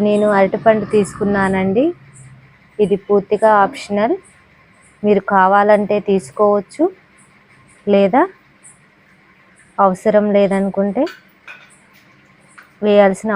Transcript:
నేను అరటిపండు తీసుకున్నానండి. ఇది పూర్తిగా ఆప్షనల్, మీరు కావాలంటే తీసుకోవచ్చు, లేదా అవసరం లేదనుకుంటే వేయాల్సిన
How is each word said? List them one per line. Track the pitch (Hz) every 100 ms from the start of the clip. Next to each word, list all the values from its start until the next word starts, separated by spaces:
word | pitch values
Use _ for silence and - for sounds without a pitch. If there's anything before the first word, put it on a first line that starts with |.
| 208
నేను | 208 208 202
అరటిపండు | 190 208 226 220 208
తీసుకున్నానండి. | 214 196 - 202 202 190 190 190 196 311 349 - - - - _ _ _ -
ఇది | 202 196
పూర్తిగా | - 202 196 208 220 208 196
ఆప్షనల్, | - - 202 226 381 - _ _ _ _ _ _ _
మీరు | 208 202 -
కావాలంటే | 196 190 202 208 208 208 208 202
తీసుకోవచ్చు, | 190 - - 208 208 196 - 339 381 _ _ _ _ _ _ _ _ -
లేదా | 202 196 247 370 - _ _ - _ _ _ _ _ _ _ _ _ _ -
అవసరం | 196 180 220 208 208 202
లేదనుకుంటే | 202 196 196 190 202 202 320 - _ _ - - - _ _ _ _ _ _ _ _ - - _ 208
వేయాల్సిన | 208 196 190 220